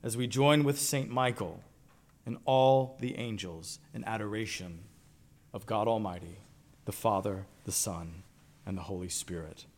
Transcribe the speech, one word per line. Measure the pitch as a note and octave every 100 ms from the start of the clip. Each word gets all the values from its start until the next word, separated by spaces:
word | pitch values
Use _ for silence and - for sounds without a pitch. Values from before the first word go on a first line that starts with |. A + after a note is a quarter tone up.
as | - A2+
we | A#2+
join | A#2 C#3 D3+
with | C#3+ C#3
Saint | - C#3+ C3+
Michael | B2 B2+ A#2+ F#2 F2 - _ - - _ _ -
and | A#2+ -
all | C3 C3 C3+ C3 C3
the | B2 B2+
angels | A#2 G#2+ F#2 E2 E2 - -
in | A#2 G#2+
adoration | A2 G#2+ G#2+ A2 - F#2 E2+ F#2+ - - - - - -
of | - -
God | A2 A2
Almighty, | A2+ G#2+ F2+ E2+ F2 - - - - -
the |
Father, | - A2+ G2 G2 F#2+ G2 - -
the |
Son, | F#2+ - E2+ E2 E2+ F#2+ - - - -
and | G2
the |
Holy | E2+ F#2+ F2+
Spirit. | - - F2 D#2+ - -